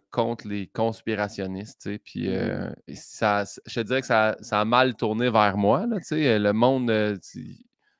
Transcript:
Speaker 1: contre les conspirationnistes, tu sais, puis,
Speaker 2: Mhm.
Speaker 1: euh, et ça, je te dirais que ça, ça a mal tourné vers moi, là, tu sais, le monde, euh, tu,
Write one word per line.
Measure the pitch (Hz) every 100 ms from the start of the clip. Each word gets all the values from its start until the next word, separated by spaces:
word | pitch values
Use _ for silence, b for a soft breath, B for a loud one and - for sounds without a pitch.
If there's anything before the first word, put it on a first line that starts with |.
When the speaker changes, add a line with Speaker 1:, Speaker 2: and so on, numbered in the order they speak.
| _
Speaker 1:
contre | - 117 117 104
les | 101 95
conspirationnistes, | - 113 110 - 104 104 - 95 95 113 -
tu | 101
sais, | 107
puis, | - 98 98
Speaker 2:
Mhm. |
Speaker 1:
euh, | 95 95 95 95 - -
et | -
ça, | - - 107 101 101 - -
je | 120
te | 107
dirais | 131
que | 135
ça, | 113 107 -
ça | - 104
a |
mal | 107 123 131 113
tourné | 110 110 123
vers | 110 104 101
moi, | 101 139 240
là, | 214
tu | -
sais, | 156 143 107
le | 104
monde, | 107 123 131 120
euh, | 110 107 98
tu, | - 98 92 87 _ _ _